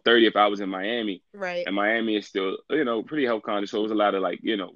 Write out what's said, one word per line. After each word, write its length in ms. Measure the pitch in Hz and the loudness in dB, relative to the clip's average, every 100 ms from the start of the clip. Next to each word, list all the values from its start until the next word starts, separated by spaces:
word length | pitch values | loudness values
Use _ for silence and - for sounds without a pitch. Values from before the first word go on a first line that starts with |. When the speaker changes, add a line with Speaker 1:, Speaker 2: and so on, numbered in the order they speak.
| 113 | 4
Speaker 1:
thirtieth, 320 | 117 110 101 | 6 6 6
I 100 | 104 | 2
was 140 | 101 | 2
in 80 | 98 | -6
Miami. 520 | 95 98 120 107 92 _ | -6 -4 -4 -6 -8 _
Speaker 2:
Right. 340 | 202 185 175 - | -12 -8 -6 -4
Speaker 1:
And 80 | 98 | 0
Miami 400 | 104 113 113 107 | 0 0 0 -2
is 120 | - | -2
still, 300 | 98 95 90 - | -4 -2 -4 -4
you 160 | 151 127 | -2 0
know, 180 | 113 | -2
pretty 220 | - 151 123 | -4 -2 0
health 180 | 110 | -2
conscious. 280 | 117 104 101 | -2 -4 -2
So 80 | 110 | -4
it 40 | |
was 80 | 107 | -2
a 40 | 107 | 2
lot 200 | 104 98 | 2 2
of, 60 | |
like, 180 | 92 - | -2 -4
you 140 | - 107 | -4 -4
know, 160 | 90 | -4